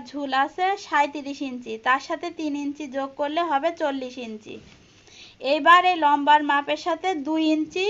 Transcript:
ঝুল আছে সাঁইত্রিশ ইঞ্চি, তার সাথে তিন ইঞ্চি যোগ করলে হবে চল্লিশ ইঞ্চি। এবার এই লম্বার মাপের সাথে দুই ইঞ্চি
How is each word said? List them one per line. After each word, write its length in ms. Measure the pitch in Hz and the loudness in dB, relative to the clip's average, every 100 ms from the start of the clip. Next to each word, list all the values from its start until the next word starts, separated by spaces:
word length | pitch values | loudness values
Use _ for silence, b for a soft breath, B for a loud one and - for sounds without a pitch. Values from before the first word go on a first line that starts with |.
ঝুল 260 | - 285 277 | -2 -8 -2
আছে 320 | 262 294 330 370 403 | 0 0 0 -2 -2
সাঁইত্রিশ 640 | - 302 294 294 277 277 | 0 2 2 -2 -10 -8
ইঞ্চি, 300 | 277 247 240 220 | -8 -8 -10 -4
তার 220 | 247 269 | 0 0
সাথে 300 | - 320 339 | 0 -6 -6
তিন 220 | 339 311 285 | -6 -6 -4
ইঞ্চি 280 | 285 285 294 | -6 -8 -8
যোগ 220 | 269 269 269 | -6 -6 -4
করলে 260 | 285 311 | -4 -2
হবে 260 | 339 277 320 | 0 0 -2
চল্লিশ 460 | 339 302 277 254 254 | -2 -2 -4 -8 -10
ইঞ্চি। 360 | 233 214 - - - - _ B B B B B | -12 -12 -14 -18 -18 -20 _ B B B B B
এবার 440 | 262 302 302 349 | -2 2 8 8
এই 120 | 370 349 | 8 4
লম্বার 440 | 294 294 285 302 | 4 4 4 4
মাপের 340 | 294 285 285 302 | 4 -2 -2 -4
সাথে 320 | 349 320 370 | -2 -2 -2
দুই 280 | 330 269 320 | -4 -2 0
ইঞ্চি 420 | 311 311 311 370 403 | 2 0 -2 -2 -2